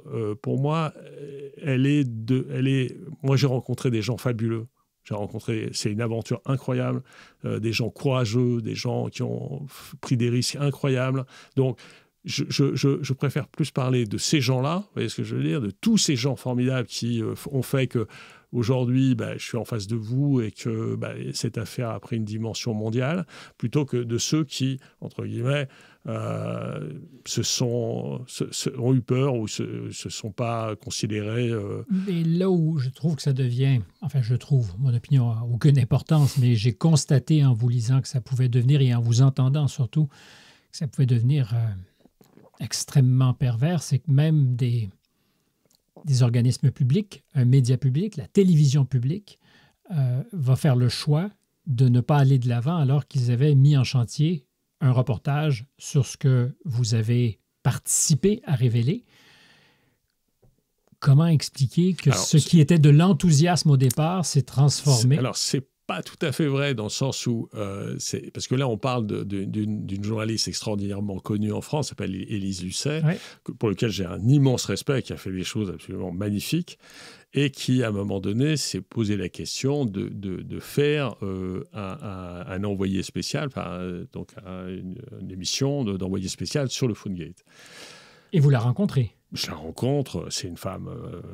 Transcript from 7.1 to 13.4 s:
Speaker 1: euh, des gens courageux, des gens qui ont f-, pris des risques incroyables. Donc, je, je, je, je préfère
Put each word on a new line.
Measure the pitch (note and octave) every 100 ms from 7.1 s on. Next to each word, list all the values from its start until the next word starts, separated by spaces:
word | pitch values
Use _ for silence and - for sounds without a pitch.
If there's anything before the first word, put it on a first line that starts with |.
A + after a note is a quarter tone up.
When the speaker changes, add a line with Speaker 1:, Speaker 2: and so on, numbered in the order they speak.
| - - _
Speaker 1:
euh, | A#2 G#2+
des | A2
gens | G#2+ A2+
courageux, | - C#3 C3 A2+ A#2+ B2 A#2
des | G#2+
gens | A2 A#2+ A#2+ A#2
qui | -
ont | A#2+ A#2+ B2 C#3 C#3
f-, | - - -
pris | - B2
des | A#2+
risques | B2 B2 C#3
incroyables. | C#3+ C3+ C#3+ C3 C3 C3+ B2+ - - -
Donc, | C3 A#2 - - _ _
je, | - A#2+ C#3+
je, | C3+ C#3
je, | C3 C#3 C#3+
je | C#3+
préfère | C3 C#3 D3+